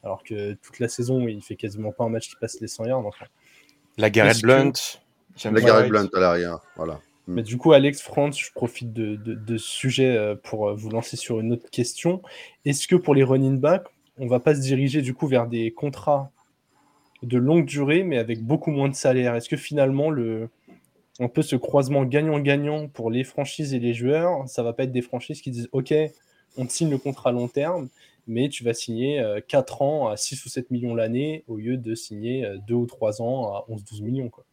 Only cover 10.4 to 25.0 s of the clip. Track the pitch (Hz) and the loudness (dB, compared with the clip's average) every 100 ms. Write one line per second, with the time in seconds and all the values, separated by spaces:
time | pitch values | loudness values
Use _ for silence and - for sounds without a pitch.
10.4 | - 110 104 104 107 113 110 127 - 113 | -8 -4 -4 -4 -6 -6 -6 -10 -6 -4
11.4 | 113 120 - - 123 - 170 185 - - | -2 -4 -4 -4 -4 -2 -2 -2 -6 -20
12.4 | - _ 147 139 - 180 180 139 131 135 | -20 _ -4 -4 2 2 6 4 6 4
13.4 | 135 135 143 185 - _ _ - 127 123 | 4 2 4 2 0 _ _ -10 -2 2
14.4 | 156 147 131 131 135 147 131 127 151 131 | 4 2 2 2 2 0 -2 -2 2 2
15.4 | 117 117 113 113 147 139 - 143 135 _ | 2 -2 -2 -4 -8 -4 0 0 0 _
16.4 | _ _ _ _ _ _ _ _ 120 123 | _ _ _ _ _ _ _ _ -2 2
17.4 | 127 170 139 143 139 160 190 131 113 117 | 4 4 2 0 2 2 2 0 -2 -4
18.4 | 113 143 - 143 139 135 - 127 123 117 | -2 -2 0 0 0 0 2 2 2 -2
19.4 | - 147 - 147 135 139 151 147 113 110 | -4 -6 -4 2 2 4 0 0 -2 -4
20.4 | 113 _ _ - _ _ _ _ 123 - | -8 _ _ -20 _ _ _ _ -2 0
21.4 | 156 127 - 143 131 139 131 143 156 147 | 0 0 2 2 2 0 2 0 0 0
22.4 | 139 143 147 151 151 - 113 120 135 - | 2 2 0 -4 -6 -6 -2 -2 -4 -6
23.4 | 139 - 151 131 120 117 123 156 170 165 | -6 -6 -4 -2 -2 -2 0 2 0 -2
24.4 | 135 - 95 95 131 123 | -6 -4 -4 -2 -2 -2